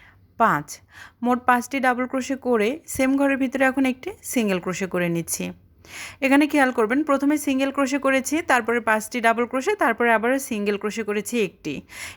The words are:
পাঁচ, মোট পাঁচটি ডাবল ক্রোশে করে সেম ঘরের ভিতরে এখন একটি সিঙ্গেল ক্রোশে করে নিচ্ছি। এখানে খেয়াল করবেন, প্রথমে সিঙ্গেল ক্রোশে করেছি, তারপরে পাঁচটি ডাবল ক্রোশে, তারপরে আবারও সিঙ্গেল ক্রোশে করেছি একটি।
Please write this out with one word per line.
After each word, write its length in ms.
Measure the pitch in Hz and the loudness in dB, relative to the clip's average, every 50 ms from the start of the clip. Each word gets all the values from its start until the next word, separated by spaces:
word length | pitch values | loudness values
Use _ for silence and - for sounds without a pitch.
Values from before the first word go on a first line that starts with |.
| - - - _ _ _ _ | -20 -20 -20 _ _ _ _
পাঁচ, 440 | - 233 208 170 147 147 - - - _ _ - - - - _ - 233 | 2 2 2 2 2 -2 -6 -14 -20 _ _ -20 -20 -20 -20 _ -4 -2
মোট 160 | 240 247 240 247 | 0 0 0 2
পাঁচটি 340 | - 247 240 233 - - 277 | 2 2 2 2 -2 -4 0
ডাবল 260 | 247 254 247 240 254 | 2 2 2 0 -2
ক্রোশে 300 | 254 - 262 254 - 277 | -4 -4 -4 -4 -4 -6
করে 440 | 262 - 247 240 220 202 220 285 330 - | -4 -2 0 2 2 2 0 -2 -4 -8
সেম 300 | - - - 262 262 277 | -8 -2 0 0 2 2
ঘরের 200 | 277 285 277 269 | 2 2 2 2
ভিতরে 280 | 262 269 247 247 262 269 | 0 0 -2 0 2 2
এখন 200 | 262 254 277 269 | 2 2 2 0
একটি 240 | 262 254 254 - 370 440 - - | 0 0 -2 -6 -14 -14 -12 -10
সিঙ্গেল 380 | - - 254 220 202 190 180 | -4 -2 0 2 2 0 0
ক্রোশে 260 | - 185 175 - 196 | -2 -4 -6 -4 -4
করে 220 | 180 - 180 175 170 | -4 -2 -2 0 0
নিচ্ছি। 440 | 170 170 165 - - - 180 180 180 - _ _ _ _ - - - - - - - - | 0 -2 -4 -4 -6 -6 -6 -8 -10 -12 _ _ _ _ -20 -18 -16 -14 -14 -16 -10 -4
এখানে 260 | 277 269 269 285 311 | 0 2 4 4 4
খেয়াল 260 | 294 - 294 269 254 247 | 4 2 2 2 2 2
করবেন, 300 | 247 220 208 247 285 311 | 2 0 2 2 0 2
প্রথমে 340 | 294 277 277 285 277 302 294 | 2 0 2 2 2 0 0
সিঙ্গেল 320 | - 285 269 262 269 269 269 | 0 0 -2 0 0 -2 0
ক্রোশে 260 | - 277 247 277 277 | 0 -2 0 0 0
করেছি, 440 | 277 269 269 269 254 - 285 - 262 | 0 2 2 0 0 0 -2 -2 0
তারপরে 380 | - 269 240 226 233 233 240 | 2 2 2 2 0 -2 -2
পাঁচটি 400 | 226 226 220 214 208 - - 247 | 0 0 0 0 0 -4 -4 0
ডাবল 260 | 220 226 226 226 240 | 2 2 2 2 0
ক্রোশে, 280 | 226 - 262 262 381 427 | -2 -2 -4 -2 -2 0
তারপরে 380 | 415 330 269 226 - 240 233 226 | 0 2 0 2 2 2 4 4
আবারও 260 | 214 208 240 262 269 | 4 2 2 0 0
সিঙ্গেল 380 | 269 - 233 208 202 208 208 196 | -2 -4 -4 -4 -2 -2 -2 -2
ক্রোশে 240 | - 208 202 220 220 | -2 -6 -6 -6 -4
করেছি 360 | 208 208 208 202 - 240 240 208 | -4 -4 -4 -4 -4 -2 -2 -2
একটি। 400 | 175 - _ - 156 135 - - - - - - - - | -2 -4 _ -8 -8 -8 -8 -10 -14 -16 -16 -14 -14 -8